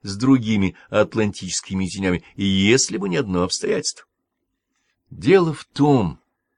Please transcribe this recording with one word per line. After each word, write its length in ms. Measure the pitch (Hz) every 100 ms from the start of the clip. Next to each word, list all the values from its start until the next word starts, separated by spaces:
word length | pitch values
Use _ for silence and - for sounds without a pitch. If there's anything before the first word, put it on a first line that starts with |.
с 120 | 101 98
другими 600 | 131 131 107 107 92 - -
атлантическими 960 | 104 107 110 107 - 92 - - 95 92
тенями, 380 | 98 95 87 - -
если 580 | 98 95 98 127 - 101
бы 140 | 98
не 80 | 156
одно 260 | 107 90
обстоятельство. 640 | 92 - - - - - - _ _ _ _ _ _ _ _ _ _
Дело 440 | - 101 190 165
в 120 | 143 -
том, 560 | - 147 135 90 67 _ _ _